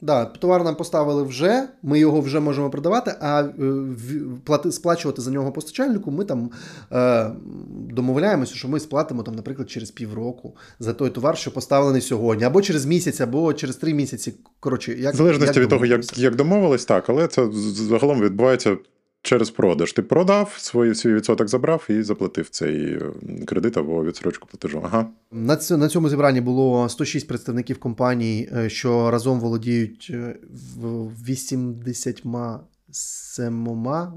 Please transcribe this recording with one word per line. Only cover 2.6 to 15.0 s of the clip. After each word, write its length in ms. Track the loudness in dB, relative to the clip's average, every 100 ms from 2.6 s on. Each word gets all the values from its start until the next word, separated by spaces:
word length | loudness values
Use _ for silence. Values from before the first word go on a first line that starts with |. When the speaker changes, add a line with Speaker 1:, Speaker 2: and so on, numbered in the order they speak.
| -2
Speaker 1:
продавати, 440 | -2 0 0 0 -4
а, 220 | 0 0
е, 100 | 0 -2
в-, 800 | -2 -2 -4 -8 -8 -8 -6 -10
плати-, 280 | 0 0 0
сплачувати 500 | -2 -2 0 -2 -4
за 80 | -4
нього 220 | -2 -4
постачальнику 580 | -6 -10 -4 0 0 -2
ми 140 | -4
там, 260 | -2 -4 -4 -8 -18 -20 -4
е, 380 | 2 4 4 0 -6 -14 -14 -14 -12 -8
домовляємося, 640 | -4 0 2 2 2 -2
що 140 | -6 -4
ми 120 | -4
сплатимо, 420 | -2 -2 -2 -4
там, 120 | -6
наприклад, 360 | -10 -10 -10 -8
через 200 | -10 -12
півроку 680 | -10 -10 -8 -8 -10 -16 -20 -20 _
за 140 | -6
той 180 | -2 -2
товар, 280 | 0 -2 -2
що 140 | -4
поставлений 460 | -8 0 2 4 2
сьогодні, 440 | 0 0 0 2
або 180 | 4 4
через 240 | 4 0 2
місяць, 340 | 0 0 -2
або 340 | -2 0 0
через 220 | 0 -4 -4
три 180 | -2
місяці. 400 | 0 -2 -4 -10 -12 _ _
Коротше, 320 | -4 -4 -4
як, 200 | -6